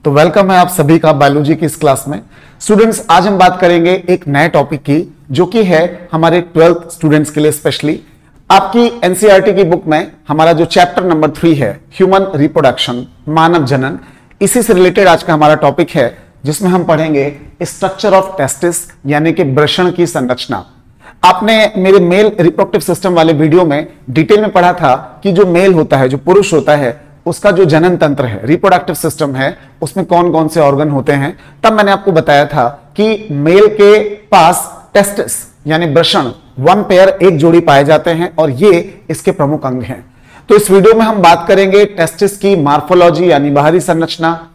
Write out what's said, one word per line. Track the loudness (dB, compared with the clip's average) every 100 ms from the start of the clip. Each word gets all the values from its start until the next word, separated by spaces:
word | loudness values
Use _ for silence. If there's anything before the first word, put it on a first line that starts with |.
तो | 0
welcome | 2 2 2 2
है | 2
आप | 0
सभी | 0 2 2
का | 2
बायोलॉजी | 2 0 0 -2
की | -2 -4
इस | -2
class | -2 -2 -6
में। | -12 -14 -20 -20 _
Students, | 0 2 2 0 0
आज | 2 2
हम | 2
बात | 2 2
करेंगे | 0 2 0 -2 -2
एक | -4 -2
नए | -2 0
topic | 0 -2 -6
की, | -4 -4 -4 -16 -8
जो | -2 0
कि | 0
है | 2 0 0 -6 -8
हमारे | -2 0 0
ट्वेल्थ | -2 2 2 2 -6
students | -6 0 0 0
के | -2
लिए | -2
specially। | -2 -6 -4 -6 -6 -12 _ _ _ _
आपकी | 0 2 0 0 -2
एनसीईआरटी | -4 0 4 4 2
की | 0
book | 0 -2 -2
में | -4 -4 _ -6
हमारा | 0 2
जो | 2
chapter | 0 0 0 0
number | -2 -2 -2
three | 0 0
है, | 0 -2 -6 _
human | -2 0 0 0
reproduction, | -2 -2 2 0 0 -6 -8 -12 _ -4
मानव | 0 2 0
जनन, | 0 -2 -4 -8 -18 _ _ _
इसी | -2 -2
से | 0
related | 2 2 2 0
आज | 0
का | -2
हमारा | 0 2
topic | 2 0 -2 -4
है, | -2 -4 -6 _ _
जिसमें | -8 -4 -2
हम | -2
पढ़ेंगे | 0 -2 0 -2 -4 -8 -20 _
structure | -12 -6 -8 -4 0
of | 0 0 -6
testis, | -6 -4 -6 -6 -12 _ -6
यानी | -2 -2
कि | -2
वृषण | -2 0 0 0 -2
की | -2 -4
संरचना। | -2 -6 -6 -6 -10 -12 _ _ _ -20 _
आपने | 0 2 0 0 0 0
मेरे | 2 2
मेल | 4 2 0 0
reproductive | -2 0 -4 -4
system | -4 -4 -2
वाले | 0 0
video | 2 2 2
में | 2 -2 -6 -16 -6
detail | -4 2 2
में | 2
पढ़ा | 0 0
था | 0 0 -2 -4 -8
कि | -2
जो | 0 2
male | 2 2
होता | 2 0 0
है, | 0
जो | -2
पुरुष | 0 2 2
होता | -2 0 0
है, | -2 -8 -20 _ -10
उसका | -2 0
जो | 2
जनन | 2 2 0 0
तंत्र | -2 -2
है, | -6 -6 -2
reproductive | 0 2 0 -2
system | -6 -6 -4 -6 -4
है, | -6 -8 -20 _
उसमें | -8 -8 -2
कौन | 0 2
कौन | 0 -2
से | 0
organ | 0 0 -2
होते | -2 -2
हैं। | -2 -4 -8 -20 -4
तब | -2
मैंने | 0 0
आपको | 0 0
बताया | 0 2 0 0
था | -2 -4 -6 _ -4
कि | -2 -2 -6
male | -4 2 4 4 4
के | 4 4 0 -10 _
पास | 2 2 0 -8 -18 -4
testis | -2 -2 -4 -8 -10 -14 _ -4
यानी | -2 0
वृषण, | 0 0 -2 -4 -10 _ -4
one | 0 0 2
pair, | 4 4 4
एक | 0 2
जोड़ी | 2 2
पाए | 4 2
जाते | 4 0 0
हैं | -4 -4 -2
और | -2
ये | 2 2 2 -2 -16 -12
इसके | -6 -6
प्रमुख | -2 -4 -4 -6
अंग | -8
हैं। | -10 -14 -16 _ _ -20 0
तो | 0
इस | 4
video | 4 4
में | 4
हम | 2 2
बात | 2 2 2
करेंगे | 0 2 2
testis | 0 -2 -6 -2 -4 -2
की | -2 0
मॉर्फोलॉजी | 0 0 0 2 4 2 0
यानी | 0 0
बाहरी | 0 2 0
संरचना | -2 -4 -4 -4 -4 -6 -12